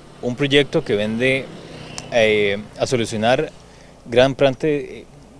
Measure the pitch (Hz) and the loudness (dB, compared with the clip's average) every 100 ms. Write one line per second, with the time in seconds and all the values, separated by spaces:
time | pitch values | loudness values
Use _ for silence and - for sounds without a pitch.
0 | - - 123 117 143 143 139 - - 104 | -20 -8 -6 -2 2 4 4 0 0 0
1 | 107 113 131 131 - - - - - - | 0 0 0 0 -4 -14 -18 -18 -16 -16
2 | - 123 110 107 101 101 107 - 127 127 | -2 2 4 4 2 -2 -8 -6 -2 -2
3 | 110 110 113 135 156 - - - - - | -2 0 2 2 0 -10 -20 -20 -20 -20
4 | 127 120 135 131 139 123 156 147 127 113 | 0 4 4 4 0 2 -2 -2 -4 -14
5 | - - - | -18 -20 -20